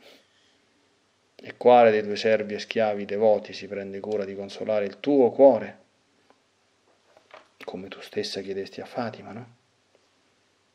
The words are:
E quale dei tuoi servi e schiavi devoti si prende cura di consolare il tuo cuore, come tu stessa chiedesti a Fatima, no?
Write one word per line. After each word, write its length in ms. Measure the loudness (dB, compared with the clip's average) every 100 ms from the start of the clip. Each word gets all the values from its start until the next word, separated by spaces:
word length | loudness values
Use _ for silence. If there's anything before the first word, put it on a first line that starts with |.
| _ -20 _ _ _ _ _ _ _ _ _ _ _ _
E 200 | -18 0
quale 340 | 6 8 8
dei 140 | 4
tuoi 140 | -2 -2
servi 380 | 0 0 -2 -8
e 40 |
schiavi 460 | -6 -2 -2 -2 -6
devoti 480 | 0 2 2 -2
si 120 | -16 -12
prende 320 | -10 -10 -10
cura 240 | -6 -6 -6
di 100 | -10
consolare 480 | -12 -10 -4 -2
il 160 | -2 -6
tuo 320 | 0 4 4
cuore, 460 | 8 6 6 -2 -16 _ _ _ _ _ _ _ _ _ _ _ _ _ _ _ -20 _ -18
come 240 | -12 -12 -12
tu 140 | -16
stessa 400 | -12 -8 -6 -8
chiedesti 400 | -8 -8 -10 -12
a 40 | -12
Fatima, 460 | -8 -8 -10 -16
no? 240 | -16 -18 _ _ _ _ _ _ _ _ _ _ _ _